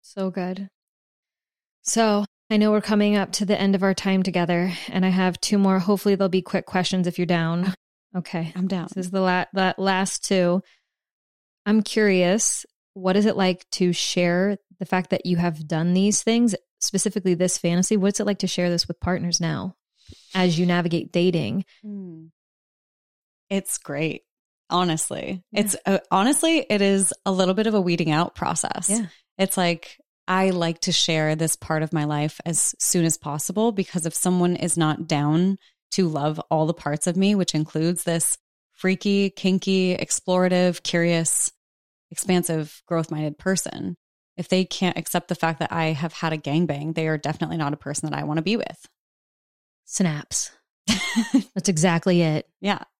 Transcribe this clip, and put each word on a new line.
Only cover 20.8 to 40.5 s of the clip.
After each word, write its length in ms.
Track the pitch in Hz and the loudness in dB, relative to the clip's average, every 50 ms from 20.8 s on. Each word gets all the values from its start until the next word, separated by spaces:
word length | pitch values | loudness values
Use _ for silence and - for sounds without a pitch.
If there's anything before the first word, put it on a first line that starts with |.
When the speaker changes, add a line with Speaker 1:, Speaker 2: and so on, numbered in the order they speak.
| 170 170 165 165 - - - | 0 0 -2 -2 -4 -2 0
Speaker 1:
dating? 520 | 175 175 185 170 160 151 101 127 190 190 _ _ _ - | 2 2 2 2 0 -2 -2 -4 -4 -6 _ _ _ -16
Speaker 2:
Mm. 460 | 214 208 202 190 180 165 160 160 160 _ _ _ _ _ _ _ _ _ _ _ _ _ _ _ _ _ _ _ _ _ _ _ _ | -14 -12 -12 -12 -14 -16 -18 -20 -20 _ _ _ _ _ _ _ _ _ _ _ _ _ _ _ _ _ _ _ _ _ _ _ _
It's 280 | 196 196 190 - - - | -4 -4 -4 -4 -8 -8
great. 440 | _ - 147 143 156 160 - - _ _ _ _ _ _ _ _ _ _ | _ -8 -4 -2 -2 -4 -4 -6 _ _ _ _ _ _ _ _ _ _
Honestly, 720 | - 175 180 175 160 156 - - - - - - 196 185 _ _ - | 0 0 2 2 0 -2 -2 -6 -6 -8 -8 -8 -8 -10 _ _ -2
Speaker 1:
Yeah. 80 | 208 | -2
Speaker 2:
it's, 160 | 208 208 - - _ | 0 0 -2 -4 _
uh, 120 | - 196 190 - _ | 0 0 0 0 _
honestly, 540 | - 196 196 247 294 - - 330 330 311 - - | 0 2 2 2 2 2 2 2 2 2 0 0
it 100 | 214 208 | 0 2
is 320 | 202 196 196 196 196 - - _ _ | 2 2 2 2 0 0 -4 _ _
a 60 | - 190 | -2 0
little 220 | 185 190 180 190 | 2 2 2 2
bit 120 | 185 220 | 0 0
of 80 | 226 214 | 2 2
a 60 | 208 | 2
weeding 300 | 185 180 170 170 175 156 | 2 2 0 0 2 0
out 240 | 151 156 170 - _ | 2 0 0 -2 _
process. 540 | - 175 - 170 - - - - - 170 - | -4 -4 -2 -2 -2 -4 -4 -6 -4 -4 -2
Speaker 1:
Yeah. 160 | 196 233 220 170 - _ _ _ _ - | -2 -2 -2 -4 -8 _ _ _ _ -2
Speaker 2:
It's 180 | 190 185 - | -2 -2 0
like, 420 | - 180 175 170 165 - - - _ _ _ _ _ _ | 0 0 0 0 -2 -6 -18 -20 _ _ _ _ _ _
I 240 | - 185 185 190 190 | -2 0 2 2 2
like 300 | 185 180 170 165 170 - - | 2 2 0 0 -2 -2 -2
to 100 | - 175 | -2 0
share 440 | - - - 165 156 156 156 156 | 0 2 2 2 2 2 2 0
this 180 | 156 165 156 - | 0 0 -2 -2
part 280 | - - - 160 156 156 | -4 -4 -4 -2 -2 -2
of 100 | 151 - | 0 -2
my 120 | 160 147 | -2 -2
life 360 | 147 151 147 147 151 - - - | 0 0 0 -2 -2 -4 -6 -6
as 280 | - 165 151 - - - _ | -4 -2 0 -2 -2 -2 _
soon 260 | - - - 180 165 | -2 0 2 2 2
as 140 | 165 156 - | 2 0 -2
possible, 540 | - 151 143 151 - - 185 208 220 240 214 | -4 -8 -6 -6 -6 -4 -2 0 0 2 2
because 340 | 190 180 - - 175 160 | 0 -4 -2 -4 -4 -4
if 80 | 165 - | -4 -4
someone 420 | - - 185 185 180 175 180 180 | -2 0 2 2 4 4 2 2
is 200 | - - 175 - 170 | 0 -2 -2 0 2
not 280 | 160 156 151 - 165 | 2 2 0 -2 -2
down 520 | 160 165 143 143 147 156 165 180 190 196 - _ _ _ _ _ _ - | -2 0 2 2 2 4 4 4 2 0 -2 _ _ _ _ _ _ -2
to 160 | - 185 170 | 0 0 0
love 320 | 156 147 143 151 156 151 - _ | 0 0 -2 -2 -2 -4 -4 _
all 160 | 160 156 156 | 0 2 2
the 60 | 156 170 | 0 0
parts 320 | - - 147 147 151 - | -4 -4 -6 -4 -2 -2
of 100 | 180 175 | -2 0
me, 180 | 185 196 196 208 | 2 2 2 2
which 200 | 196 180 - - | 2 0 0 0
includes 500 | 156 156 151 - 156 160 170 180 170 - | -2 -2 -2 -2 -2 0 0 -2 -2 -2
this 340 | - 165 165 160 - - - _ _ _ _ _ _ _ | -2 -2 0 0 -2 -4 -4 _ _ _ _ _ _ _
freaky, 560 | _ - 185 190 185 - 208 202 202 202 196 | _ -2 -2 0 0 0 0 2 2 2 0
kinky, 680 | - - - 190 185 190 - - 190 190 185 185 180 | -2 -2 0 0 0 2 0 0 2 2 2 2 0
explorative, 840 | - - - - - _ - 180 180 180 185 | -2 -2 -4 -4 -6 _ 0 2 2 4 4